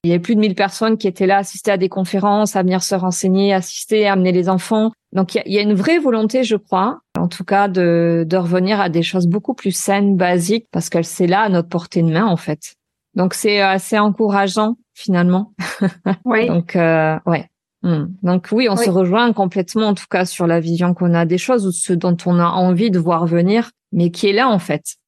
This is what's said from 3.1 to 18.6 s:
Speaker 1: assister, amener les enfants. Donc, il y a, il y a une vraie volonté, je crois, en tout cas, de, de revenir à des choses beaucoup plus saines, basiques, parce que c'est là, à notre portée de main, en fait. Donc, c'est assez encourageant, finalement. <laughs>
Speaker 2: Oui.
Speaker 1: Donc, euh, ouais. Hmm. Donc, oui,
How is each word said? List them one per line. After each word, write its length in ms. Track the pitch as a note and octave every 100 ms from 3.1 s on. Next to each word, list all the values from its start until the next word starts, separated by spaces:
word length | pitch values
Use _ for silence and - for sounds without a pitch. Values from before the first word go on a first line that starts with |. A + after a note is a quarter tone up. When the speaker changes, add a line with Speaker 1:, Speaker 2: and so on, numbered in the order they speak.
| F3 F#3+ F#3+ G3+
Speaker 1:
assister, 540 | F#3+ F3+ - - G#3+ G#3
amener 240 | F#3+ F#3
les 160 | F3+ F3+
enfants. 420 | F#3 - A3 A3 - _
Donc, 220 | F#3 F#3
il 40 | -
y 20 |
a, 20 | -
il 60 |
y 60 | G3+
a 20 |
une 140 | G#3
vraie 240 | G3 G3+ E4+
volonté, 440 | C#4+ A3+ G#3+ C4
je 140 | A3+ G#3
crois, 440 | _ F#3 G3+ D#4 _ -
en 100 | F3
tout 160 | -
cas, 240 | F#3 G3 G3+
de, 560 | F#3 F3 E3+ E3+ E3+ E3
de 100 | F#3
revenir 440 | F3 F3+ F#3 G#3
à 80 | F#3
des 140 | E3
choses 240 | E3 F#3 F3
beaucoup 260 | G3+ -
plus 160 | B3 G3
saines, 460 | - - G3 G3+ F#3+
basiques, 500 | F3+ F3+ F3 A3+ -
parce 160 | F3 E3
que 140 | E3+
c'est 240 | E3+ - F3+
là, 140 | F#3+
à 60 | A3
notre 180 | F3+ E3+
portée 340 | F3 - F3
de 80 | E3
main, 160 | D#3+ A3
en 120 | E3
fait. 360 | - D3+ - _ _ _ _
Donc, 200 | - F#3
c'est 260 | - A3 G#3
assez 360 | G3 F#3+ - G#3+
encourageant, 760 | G#3 F#3+ G#3+ G3 G3 F#3 G#3+ A#3+ _
finalement. 580 | - - F3+ F3 F#3 G#3+ -
<laughs> 680 | F3 - F#3+ - - F#3
Speaker 2:
Oui. 240 | B3+ A3 A3+
Speaker 1:
Donc, 260 | E3+ E3+
euh, 420 | F3+ E3 D#3+ D#3 D#3 -
ouais. 220 | D#3+ - _ _ _
Hmm. 240 | F3+ D#3+ E3 F#3
Donc, 240 | F3+ F3+ -
oui, 160 | G#3+